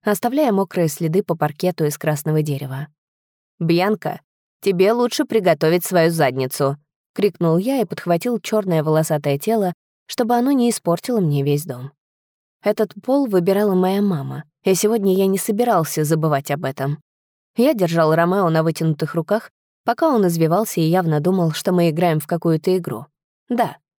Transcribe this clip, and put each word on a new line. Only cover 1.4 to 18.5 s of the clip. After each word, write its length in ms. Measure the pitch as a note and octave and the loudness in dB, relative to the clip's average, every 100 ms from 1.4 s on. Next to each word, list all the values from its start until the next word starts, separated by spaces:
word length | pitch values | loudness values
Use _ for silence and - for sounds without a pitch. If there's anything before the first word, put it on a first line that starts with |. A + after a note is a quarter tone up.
| D3 C#3+ F3+ F3+ D3+ | -4 -2 -4 -2 -4
из 120 | - | -2
красного 440 | D#3 D3 D#3 D#3 | -4 -4 -2 -2
дерева. 460 | D3 C#3 C3+ C3+ D3+ _ _ _ _ _ _ _ | -2 -6 -8 -10 -12 _ _ _ _ _ _ _
«Бьянка, 600 | E3 E3+ G3 G#3+ - - - _ _ _ | 0 2 2 -2 -4 -10 -14 _ _ _
тебе 300 | G3 F3+ F#3+ | -2 2 4
лучше 320 | A#3 A#3+ - C#4 | 4 0 -2 0
приготовить 600 | A3+ F#3 D3+ D#3+ F3 - | 2 2 2 2 2 0
свою 240 | F3+ E3 | 2 2
задницу!» — 680 | E3 C#3 B2+ C3 - C#3 C#3+ _ _ _ | 2 0 0 -4 -2 -2 -2 _ _ _
крикнул 440 | - G3+ - E3+ E3 | -2 -2 0 0 2
я 240 | G#3+ C4+ | 0 -2
и 40 | A3 | -2
подхватил 540 | - F3 E3+ A#3+ A#3 | -6 -2 -2 -2 -4
чёрное 440 | - G#3+ G3 D#3+ | -2 -2 0 0
волосатое 540 | D3+ D#3 D#3+ D3+ C#3+ C#3 | 2 0 0 -2 -2 -2
тело, 360 | - A3+ F#3+ - _ _ _ | -2 0 -2 -4 _ _ _
чтобы 280 | - A#3 A#3+ | -4 0 2
оно 160 | B3+ | 2
не 180 | C#4 A#3+ | 2 2
испортило 480 | A3 - E3+ - A#3 | 0 -2 -2 -2 0
мне 240 | E3 C#3+ | 0 0
весь 220 | C#3 D3 F3 | 0 -2 -2
дом. 260 | B2 C3+ - _ _ _ _ _ _ | -10 -14 -18 _ _ _ _ _ _
Этот 300 | G#3 G#3 G#3+ G#3 | -2 0 -2 -4
пол 240 | - C#4 C4 | -2 0 2
выбирала 480 | F#3+ F3 G3 G#3 F#3 | 0 2 2 2 2
моя 260 | F#3 G3 | 0 0
мама — 420 | G3+ E3 C3+ C3+ - _ | 0 -2 -6 -10 -14 _
и 120 | G3 F#3 | -2 0
сегодня 380 | G#3+ A#3 G3 F#3 | 2 2 2 2
я 120 | G3 | 2
не 100 | F#3+ | 0
собирался 640 | - G#3 A#3+ F#3+ D#3 - | -2 0 2 2 0 -2
забывать 480 | D3+ D#3+ D#3 C#3 C#3+ | 0 0 0 -2 -2
об 140 | C#3+ C#3 | -6 -6
этом. 360 | C3+ C3+ D3 _ _ _ _ _ - | -6 -6 -6 _ _ _ _ _ 0
Я 180 | C4 | 2
держал 400 | A#3+ E3+ E3+ D#3 | 2 0 2 4
Ромео 360 | D#3+ E3+ G3 | 4 2 2
на 140 | F3 | 2